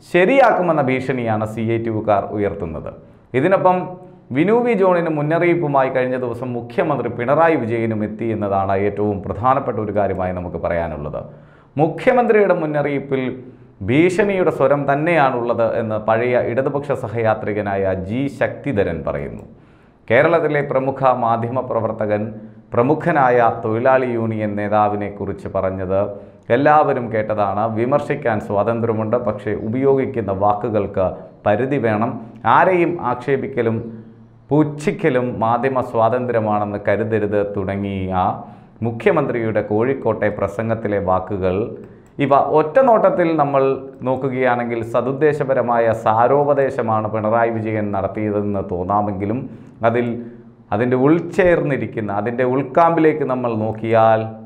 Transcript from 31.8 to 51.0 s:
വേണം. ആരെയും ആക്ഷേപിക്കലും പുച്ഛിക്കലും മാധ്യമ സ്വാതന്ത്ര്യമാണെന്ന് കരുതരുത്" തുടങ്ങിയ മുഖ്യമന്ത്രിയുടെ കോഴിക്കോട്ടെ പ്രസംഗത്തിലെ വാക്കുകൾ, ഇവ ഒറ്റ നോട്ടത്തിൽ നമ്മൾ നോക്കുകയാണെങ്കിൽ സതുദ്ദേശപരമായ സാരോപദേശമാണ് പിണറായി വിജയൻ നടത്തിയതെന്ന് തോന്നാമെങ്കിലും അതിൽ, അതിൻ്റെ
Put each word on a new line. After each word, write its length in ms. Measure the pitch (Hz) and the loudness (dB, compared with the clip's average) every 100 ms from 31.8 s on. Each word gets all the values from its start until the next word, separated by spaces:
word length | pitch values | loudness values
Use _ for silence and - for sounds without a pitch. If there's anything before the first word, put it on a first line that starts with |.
| 113 | 0
വേണം. 260 | 107 113 - - - 117 131 | 0 -2 -6 -12 -4 2 4
ആരെയും 360 | 175 185 170 - 120 | 4 4 0 -2 -4
ആക്ഷേപിക്കലും 680 | 123 - 135 135 - 113 113 110 - - - - - _ | -4 -2 -2 -2 -2 -2 -2 -6 -14 -18 -20 -20 -20 _
പുച്ഛിക്കലും 760 | 143 151 - - 208 165 127 123 107 | 2 2 0 -4 0 0 0 -2 -2
മാധ്യമ 360 | 110 120 135 131 120 | 0 2 0 -2 -2
സ്വാതന്ത്ര്യമാണെന്ന് 880 | 113 113 123 120 117 107 104 104 101 101 | 2 2 2 0 0 0 0 -2 -4 0
കരുതരുത്" 520 | 101 110 110 104 101 101 101 | 0 0 0 0 0 0 -2
തുടങ്ങിയ 560 | 95 98 101 98 92 92 92 - - - - - 113 | -4 -4 -4 -4 -2 0 0 -2 -10 -20 -20 -8 -6
മുഖ്യമന്ത്രിയുടെ 800 | 117 208 156 139 120 110 107 104 | 0 0 2 0 -2 -2 -2 0
കോഴിക്കോട്ടെ 580 | 107 120 139 117 104 104 101 | 0 0 0 -2 0 -2 -2
പ്രസംഗത്തിലെ 600 | 98 - 113 113 110 101 90 | -4 -4 -4 -2 -2 -2 0
വാക്കുകൾ, 460 | 92 - 101 92 92 117 - - - - - | -2 -2 -2 -2 0 -4 -8 -18 -20 -20 -4
ഇവ 140 | 139 139 143 147 | 2 4 4 2
ഒറ്റ 180 | 156 262 262 | 4 4 4
നോട്ടത്തിൽ 420 | 220 190 180 170 160 | 6 4 2 0 2
നമ്മൾ 220 | 139 135 135 135 - - 123 | 2 2 2 0 -6 -10 -6
നോക്കുകയാണെങ്കിൽ 720 | 127 135 127 127 120 117 117 113 | -4 -4 0 0 0 -2 -4 -2
സതുദ്ദേശപരമായ 880 | 120 120 135 151 147 135 131 120 120 117 110 | -2 -2 2 2 2 0 0 2 2 2 2
സാരോപദേശമാണ് 1040 | 120 110 123 139 143 139 135 - 117 110 110 | 2 4 4 4 4 2 2 0 0 0 0
പിണറായി 380 | 113 107 113 117 | -2 0 2 2
വിജയൻ 320 | 113 107 107 104 | 0 -2 -2 -2
നടത്തിയതെന്ന് 680 | 101 95 - 107 101 104 98 - | -2 -4 -2 -2 0 -2 -4 -4
തോന്നാമെങ്കിലും 680 | 90 90 101 104 95 101 120 143 - - - 120 | -6 0 0 0 -4 -4 -4 -6 -14 -20 -2 0
അതിൽ, 180 | 120 120 117 - - - - - | 0 -2 -4 -10 -16 -20 -20 -6
അതിൻ്റെ 220 | 104 123 127 | -2 0 2